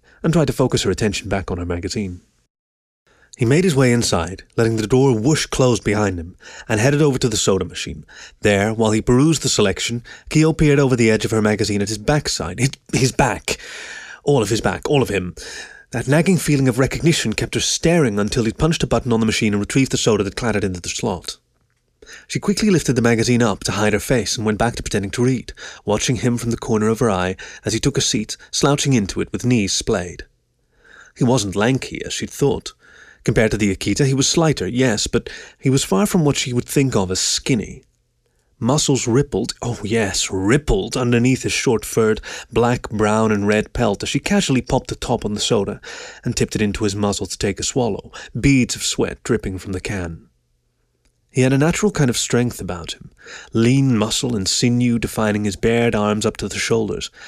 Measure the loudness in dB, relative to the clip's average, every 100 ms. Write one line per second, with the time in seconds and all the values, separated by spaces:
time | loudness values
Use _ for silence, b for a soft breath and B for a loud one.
0 | b b 0 2 0 2 2 2 0 0
1 | -2 -2 -4 -6 -4 -6 -4 -6 -4 -6
2 | -6 -8 _ _ _ _ _ _ _ _
3 | _ b b -2 2 4 4 4 4 4
4 | 2 0 -2 -8 -10 0 0 0 2 4
5 | 4 4 2 2 0 2 2 2 0 0
6 | 0 -2 -10 -16 B B -4 0 2 4
7 | 2 2 -2 0 0 0 -2 -8 -10 -12
8 | -16 B B _ 2 2 2 2 2 2
9 | 4 4 4 2 0 0 0 0 -4 -6
10 | B B -2 2 4 4 4 4 4 4
11 | 4 4 2 2 2 2 0 0 -2 -4
12 | 0 0 0 -6 -6 -2 -2 -2 _ 0
13 | 0 2 0 0 -6 -8 B B B B
14 | B B 0 2 2 0 0 -4 0 0
15 | 2 -2 -6 -10 B B B B B -6
16 | 0 2 4 2 2 2 2 2 0 2
17 | 0 2 -2 -4 -4 -2 -2 0 2 2
18 | 2 0 -2 0 -2 0 0 0 0 0
19 | 2 0 2 0 0 0 0 0 0 0
20 | 0 2 0 -2 -2 -2 -2 -4 -8 -6
21 | -4 -4 -8 -14 _ _ _ _ _ _
22 | B B B -4 -2 0 4 2 2 2
23 | 4 2 2 2 2 0 -4 0 0 0
24 | 0 -2 0 -4 -2 0 -2 -2 -6 -4
25 | -4 0 0 0 -6 -18 B B -4 -2
26 | 0 0 0 -2 -2 -4 -2 0 0 2
27 | 0 0 -2 -4 B B -4 -2 0 0
28 | -2 -2 -4 -10 B 0 2 2 2 2
29 | 0 -4 -6 -4 0 2 0 -2 -2 -2
30 | -4 -12 -18 _ _ _ _ B B B
31 | B -2 2 2 0 0 0 0 -4 -10
32 | -10 -8 -10 -2 0 0 -6 -18 B B
33 | B B -2 2 2 2 0 0 -2 0
34 | 2 2 2 2 2 2 -2 0 2 0
35 | -2 -2 -4 B B B 0 0 2 0
36 | 2 2 2 0 -2 -4 0 0 2 0
37 | -2 -2 -2 -2 0 -2 -2 -12 _ _
38 | _ _ _ _ _ _ 0 0 2 0
39 | 2 0 0 -2 -4 -6 -8 -6 -4 -2
40 | -2 -2 -4 -2 2 2 2 0 0 -2
41 | 2 4 4 2 0 -2 0 0 0 0
42 | 2 0 B B B 0 2 0 -4 -2
43 | 2 2 2 2 2 0 0 0 0 0
44 | -4 -4 0 0 2 0 0 -2 -2 -10
45 | -4 -4 -2 -4 0 0 0 -6 B B
46 | B B -6 -2 -2 0 -2 0 -4 0
47 | -2 -2 -6 -4 -4 -4 -4 -2 -2 -4
48 | -10 B B 0 4 4 2 -2 -6 -2
49 | -4 -4 -2 -2 -2 -8 -8 -8 -6 -6
50 | -6 -10 -18 _ _ _ _ _ _ _
51 | _ _ _ 0 2 4 2 2 0 2
52 | 0 0 0 0 0 -4 -10 -10 -12 -14
53 | -18 _ B B B 2 4 4 4 2
54 | 0 -2 -2 -4 -2 0 0 2 2 0
55 | -2 -2 0 0 -2 -2 0 2 2 2
56 | 0 0 -2 -2 -8 -6 -2 0 0 -6
57 | -8 B